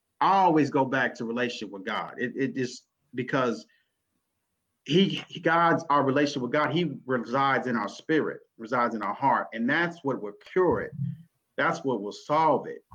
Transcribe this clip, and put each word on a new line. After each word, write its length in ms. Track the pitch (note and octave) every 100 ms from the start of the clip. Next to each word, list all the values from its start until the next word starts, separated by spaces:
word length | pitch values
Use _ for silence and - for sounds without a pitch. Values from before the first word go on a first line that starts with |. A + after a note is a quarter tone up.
| _ -
I 180 | D#3 G3
always 320 | F3+ D#3 C3
go 140 | C#3
back 300 | C3 C3+ A#2+ -
to 100 | A#2
relationship 440 | A#2+ B2 - G2+
with 140 | G2 F#2+
God. 300 | G2+ E2 -
It, 160 | B2 -
it 200 | C3+ C3+
just, 300 | - - _ _ _
because 540 | B2 B2 C#3 B2 A2 - _ _ _ _ _ _ _ _ _ _ _ -
he, 380 | E3 F#3+ D3 -
he, 120 | -
God's, 460 | E3 E3 E3+ D#3 -
our 120 | C#3+
relationship 380 | C3+ C3+ D3 C#3
with 100 | A#2+
God, 220 | D3 C#3+
he 220 | D#3+ E3 B2+ B2+
resides 640 | B2+ A2 C3 C#3 B2+ B2
in 80 | A#2
our 120 | G2+
spirit, 520 | - - D#3 G2 - _ -
resides 380 | A2+ B2+ A#2 A2+
in 80 |
our 100 | G2+
heart. 340 | - C3+ A2 -
And 160 | A2 A#2+
that's 340 | D#3 E3+ E3+
what 180 | C#3 A2+
will 120 | G#2 - -
cure 300 | F#3 F3+ G#2+
it. 120 | D#2+ - - - - _ _ -
That's 280 | D3+ E3
what 180 | C3+ A#2
will 100 | G2+
solve 520 | - - D3+ D#3+ B2 E2
it, 180 | - _